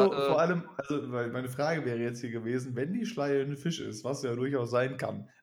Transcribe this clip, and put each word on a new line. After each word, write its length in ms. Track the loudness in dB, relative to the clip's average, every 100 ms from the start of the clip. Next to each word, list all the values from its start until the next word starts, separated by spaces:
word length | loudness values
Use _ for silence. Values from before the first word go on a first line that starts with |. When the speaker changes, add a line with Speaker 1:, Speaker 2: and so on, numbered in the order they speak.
| 8
Speaker 1:
wieso, 20 | 6
Speaker 2:
äh, 20 | 4
Speaker 1:
vor 140 | 4
allem, 280 | 4 2 -2 -6
also, 360 | -2 -2 -2
weil 180 | -2 -2
meine 200 | -2 -4
Frage 360 | -2 0 0 0
wäre 140 | 0
jetzt 220 | -2 -2
hier 100 | -6
gewesen, 440 | -4 -2 -2 -2 -4
wenn 180 | -2
die 120 | -2 -4
Schleie 380 | -2 2 2
ein 140 | 0 -2
Fisch 220 | -4 -4
ist, 240 | -6 -6
was 200 | -6 -4
ja 100 | -2
durchaus 380 | -2 0 0 2
sein 260 | 2 2 -2
kann, 320 | -4 -6 -10 _